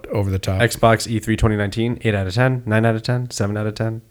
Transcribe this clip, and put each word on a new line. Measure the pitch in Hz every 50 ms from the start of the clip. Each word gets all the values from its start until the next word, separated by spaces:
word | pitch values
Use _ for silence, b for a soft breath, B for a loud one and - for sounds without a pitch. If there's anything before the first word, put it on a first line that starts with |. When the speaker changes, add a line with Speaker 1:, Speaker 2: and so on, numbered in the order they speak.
| - -
Speaker 1:
over | - 110 101 98
the | 95 95
top. | - - 95 95
Speaker 2:
Xbox | 120 117 - - - 113 113 104 - -
E | 117 107
three | - 113 110
twenty | 104 - 113 107 104
nineteen, | 104 101 95 113 113 117 120 117 -
eight | 113 104
out | 98 95 92
of | 92
ten, | 117 127 131 127 123 120 107
nine | 107 110 113
out | 117 113
of | 110 110
ten, | - 123 123 123 120
seven | - - 110 98 104 104
out | 107
of | 107 107
ten? | - 110 113 113 113 - _